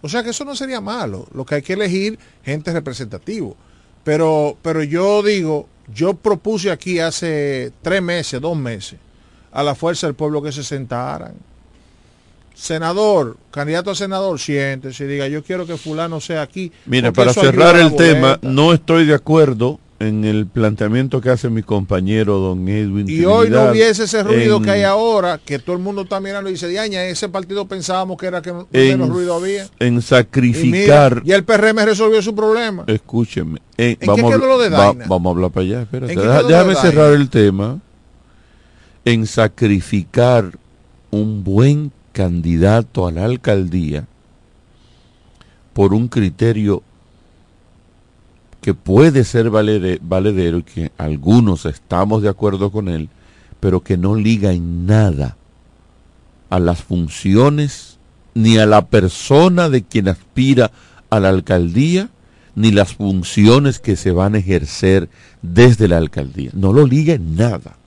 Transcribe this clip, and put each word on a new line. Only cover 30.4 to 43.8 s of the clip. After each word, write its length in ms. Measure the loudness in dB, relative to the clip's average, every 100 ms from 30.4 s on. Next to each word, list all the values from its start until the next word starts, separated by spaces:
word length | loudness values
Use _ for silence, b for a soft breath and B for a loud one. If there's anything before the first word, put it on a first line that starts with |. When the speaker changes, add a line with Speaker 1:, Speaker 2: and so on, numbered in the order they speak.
| 0 2 0 2 4 6 6 2
Speaker 1:
y 80 | 0
el 100 | 0
P 120 | 2
R 140 | 2 2
M 140 | 2
resolvió 380 | 0 2 2 2
su 140 | 0 -2
problema. 480 | -2 0 -2 -8 -4
Speaker 2:
Escúcheme, 760 | -4 -2 -4 -4 -4 -8 -10 _ -2
en, 140 | -2
Speaker 1:
¿En 60 | 0
qué 100 | 0
Speaker 2:
vamos 260 | 2 4
a 40 | 2
Speaker 1:
quedó 80 |
Speaker 2:
habl-, 40 | 2
Speaker 1:
lo 100 | 2
de 80 | 2
Speaker 2:
va-, 100 | 4 4
Speaker 1:
Daina? 200 | 2 -2
Speaker 2:
vamos 200 | 0 0
a 60 |
hablar 160 | 0 -2
para 160 | -2 -4
allá, 160 | -4
espérate. 300 | -8 -8 -6
Speaker 1:
¿En 60 | -2
qué 40 |
Speaker 2:
Deja-, 140 | 2 4
Speaker 1:
quedó 100 | 6
lo 60 |
Speaker 2:
déjame 200 | 4 4
Speaker 1:
de 60 | 4
Speaker 2:
cerrar 260 | 2 4 6
Speaker 1:
Daina? 120 | 4
Speaker 2:
el 100 | 2
tema. 500 | 2 2 2 -6 -8 _ _ _ _ b b b b b b b b
En 220 | 0 0 0
sacrificar 1300 | 0 -2 0 0 0 0 -4 -2 0 4 2 0 -10 _ _ _ _ _
un 320 | -4 -4 -4
buen 480 | 0 4 4 2 -4 _ _
candidato 920 | -4 -2 -2 0 2 4 2 0 -4 -4
a 60 |
la 140 | -4 -4
alcaldía 800 | -4 -2 -2 -2 -4